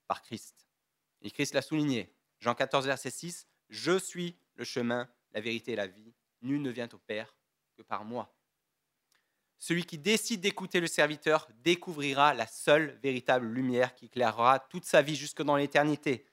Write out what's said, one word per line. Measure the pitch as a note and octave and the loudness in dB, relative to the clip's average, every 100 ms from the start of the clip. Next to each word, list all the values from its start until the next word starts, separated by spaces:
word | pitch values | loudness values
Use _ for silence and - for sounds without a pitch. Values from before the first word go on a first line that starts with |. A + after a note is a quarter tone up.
| - | -8
par | F#2+ | -8
Christ. | - A2+ - - _ _ _ _ _ _ | -10 -14 -14 -20 _ _ _ _ _ _
Et | G2+ | -10
Christ | - C#3 | -6 -4
l'a | C#3+ | -4
souligné. | - D#3 D3 A#2+ F#2 _ _ _ | -2 -2 -2 -2 -6 _ _ _
Jean | A#2 | -4
quatorze, | A#2+ C3+ C#3+ C3+ | -2 0 0 0
verset | C3+ C3 | -4 -6
six, « | - E3+ - - _ _ | -10 -12 -14 -18 _ _
Je | G#2+ B2 F#3+ | -6 -2 -2
suis | - F3+ F3 E3+ _ | -2 -8 -10 -10 _
le | - | -14
chemin, | A#2 B2 A#2+ A#2+ B2 _ _ | -8 -4 -2 -4 -6 _ _
la | G#2+ | -10
vérité | A2+ A2+ B2+ | -6 -6 -6
et | A2 | -6
la | F#2+ | -6
vie. | G2+ A2 _ _ _ | -10 -20 _ _ _
Nul | B2+ D3 | -6 -4
ne | C#3 | -4
vient | A#2 A#2 | -6 -10
au | G#2 | -12
Père | - G#2+ A2+ _ _ _ _ _ | -10 -8 -10 _ _ _ _ _
que | |
par | A2 G2+ G#2+ | -10 -8 -8
moi. » | A#2+ G#2 _ _ _ _ _ _ _ _ _ _ _ _ _ | -10 -10 _ _ _ _ _ _ _ _ _ _ _ _ _
Celui | - E3+ | -4 -2
qui | E3+ D#3 | -4 -4
décide | D#3 A3 - A3 | 0 0 0 -4
d'écouter | G3 F#3+ F#3 F#3 | -4 -4 -4 -2
le | E3+ | 0
serviteur | - D3+ D3+ D#3+ D3+ - - | 2 2 0 0 0 0 -4
découvrira | E3 F3 F3+ D3+ C#3+ C3+ D3 | 0 0 -2 -4 -2 4 4
la | B2+ A2 | 4 -4
seule | - - D3 D3+ B2+ | 0 4 4 4 -4
véritable | C3+ B2+ C3+ B2+ A2+ | -2 0 2 2 2
lumière | A#2+ C3 B2 B2 | -2 0 2 2
qui | - A#2 | -2 -8
éclairera | B2 A#2 G#2+ A#2+ C3+ | 0 0 4 4 4
toute | - F3+ - | 0 -12 4
sa | E3 | 6
vie | C#3+ C#3+ | 6 0
jusque | D3 - | -6 -4
dans | D3 C#3+ | 2 2
l'éternité. | C#3 D3 D3+ D3 D3+ A#2 - | 4 4 4 2 0 -2 -6